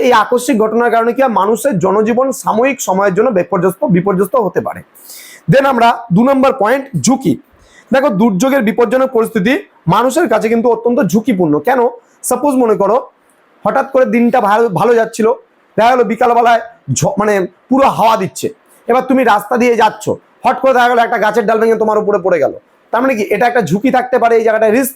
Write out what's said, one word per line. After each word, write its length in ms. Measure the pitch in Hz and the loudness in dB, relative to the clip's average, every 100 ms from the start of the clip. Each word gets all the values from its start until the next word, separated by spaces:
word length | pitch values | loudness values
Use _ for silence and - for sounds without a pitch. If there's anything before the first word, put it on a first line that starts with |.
| 262 | 4
এই 80 | 233 | 2
আকস্মিক 340 | 208 247 247 233 | 2 0 0 0
ঘটনার 280 | 220 220 240 | 0 0 0
কারণে 180 | 226 233 | 2 0
কি 60 | 240 | 0
হয়? 100 | 269 196 | 0 0
মানুষের 320 | 196 220 277 196 | 0 0 -2 0
জনজীবন 440 | 185 202 220 240 269 - | 0 0 0 0 -2 -2
সাময়িক 360 | - 214 262 262 - | -4 0 0 -2 -4
সময়ের 260 | 190 202 180 | -2 0 0
জন্য 120 | 247 190 | 0 0
বিপর্যস্ত, 420 | 175 196 180 180 294 175 | -2 -2 -2 -2 0 0
বিপর্যস্ত 400 | 185 185 202 262 190 | 0 -2 -2 -2 -2
হতে 160 | - | -4
পারে। 180 | 104 - - _ - - - - - | -6 -10 -18 _ -20 -20 -20 -8 0
Then 140 | 247 277 | 2 2
আমরা 160 | 247 233 240 - 180 | 2 2 0 0 2
দু 60 | 247 | 2
নম্বর 220 | 269 262 - | 2 2 0
পয়েন্ট, 240 | 202 269 262 160 127 | 0 -2 -4 -4 0
ঝুঁকি। 280 | 269 240 127 - _ _ _ _ | 0 -2 -4 -8 _ _ _ _
দেখো, 180 | 262 277 190 | 0 0 0
দুর্যোগের 400 | 226 180 262 277 214 | 0 0 0 0 0
বিপজ্জনক 420 | 226 233 262 262 233 | 0 0 0 0 -2
পরিস্থিতি 380 | 220 226 190 349 - _ - 196 | -2 -2 -2 -2 -4 _ -2 0
মানুষের 300 | 247 285 330 | 0 0 0
কাছে 180 | 214 214 | 0 0
কিন্তু 140 | 233 240 226 | 0 0 0
অত্যন্ত 240 | 240 247 185 | 0 0 0
ঝুঁকিপূর্ণ। 420 | 202 240 190 170 147 147 | 0 0 0 0 0 0
কেন? 120 | 262 494 494 _ _ - | 0 -2 -4 _ _ -6
সাপোজ 240 | 247 285 262 | -2 0 0
মনে 120 | 233 190 | 0 2
করো, 160 | 196 240 - _ _ _ _ _ 202 | 0 0 -4 _ _ _ _ _ -4
হঠাৎ 220 | 262 269 | -2 -2
করে 120 | 262 254 233 | 0 0 2
দিনটা 240 | 233 254 | 2 2
ভালো, 240 | 208 214 233 160 | 2 2 0 0
ভালো 120 | 214 233 | 2 2
যাচ্ছিল, 280 | 220 - 220 262 - _ _ - | 0 -2 -2 -2 -8 _ _ 0
দেখা 120 | 226 | 2
গেলো 120 | 254 208 | 2 0
বিকালবেলায় 500 | 226 247 233 240 233 - - - 120 | 0 0 2 2 2 -2 -14 -8 -4
ঝ-, 180 | 160 - | -2 -2
মানে 160 | 214 202 180 - _ | 0 -2 -4 -10 _
পুরো 180 | 269 262 156 | 0 2 2
হাওয়া 180 | 214 214 | 0 0
দিচ্ছে, 260 | 190 - - - _ _ - | -2 -8 -10 -10 _ _ -2
এবার 160 | 254 254 | -2 0
তুমি 120 | 262 | 2
রাস্তা 320 | 240 208 - 247 | 2 0 0 0
দিয়ে 140 | 247 233 | 0 2
যাচ্ছ, 240 | 220 - - 92 _ _ | 0 -2 -6 -8 _ _
হট 160 | 233 269 | -4 0
করে 120 | 269 247 | 0 2
দেখা 140 | 240 | 2
গেলো 100 | 247 | 2
একটা 140 | 226 233 | 0 0
গাছের 220 | 214 214 214 | 0 0 0
ডাল 100 | 220 | 0
ভেঙে 220 | 226 220 | 0 0
তোমার 140 | 214 214 | 0 0
উপরে 160 | 196 202 180 | 0 -2 0
পড়ে 120 | 175 | 0
গেল, 100 | 127 - - _ _ | 0 -4 -16 _ _
তার 80 | 220 | -2
মানে 100 | 262 226 | -2 -2
কি 80 | 381 208 | -2 -2
এটা 100 | 240 | 0
একটা 140 | 240 170 | 0 -2
ঝুঁকি 200 | 196 262 | -2 0
থাকতে 260 | 254 247 254 | -2 -2 0
পারে, 140 | 233 226 | 2 2
এই 40 | 226 | 2
জায়গাটায় 280 | 220 220 226 | 2 2 0
রিস্ক 160 | 262 | -2